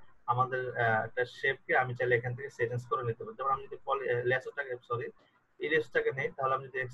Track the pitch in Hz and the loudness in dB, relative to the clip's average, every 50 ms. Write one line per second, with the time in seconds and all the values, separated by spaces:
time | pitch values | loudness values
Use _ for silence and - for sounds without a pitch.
0 | - - - - - - 120 123 127 127 135 127 127 123 113 120 120 113 113 110 | -12 -20 -20 -8 -2 0 2 2 2 2 0 -2 -2 -2 0 2 4 4 4 4
1 | 113 113 - 123 123 120 - - - 135 135 - _ - 170 143 127 127 123 - | 2 0 0 -2 -2 -2 -2 -2 0 0 0 0 _ 2 4 4 4 2 0 0
2 | 127 123 123 113 120 127 120 123 139 135 - - 123 113 123 123 - - - 127 | 2 4 4 4 2 0 -6 -6 -8 -8 -4 -2 -2 0 0 -2 -4 -2 -2 -2
3 | 123 117 113 - - 104 220 - - - 415 403 415 - 415 - - - - - | 0 -2 -4 -4 -6 -12 -8 -4 0 0 0 0 -2 -6 -12 -10 -4 -2 -2 0
4 | 127 120 - 120 123 123 127 127 - - - - 120 135 123 123 - - 123 117 | 0 0 0 2 2 2 2 0 0 -4 -8 -6 -6 -6 -6 -8 -6 -4 -4 -4
5 | - - - _ _ _ _ _ _ _ _ - - 147 156 156 151 - - 165 | -4 -6 -10 _ _ _ _ _ _ _ _ -6 -2 2 2 2 2 2 0 0
6 | 151 151 135 131 139 160 - - 135 131 131 135 135 131 127 131 127 123 | 2 0 0 -2 -2 -4 -4 -2 0 0 0 0 -2 -4 -6 -6 -6 -6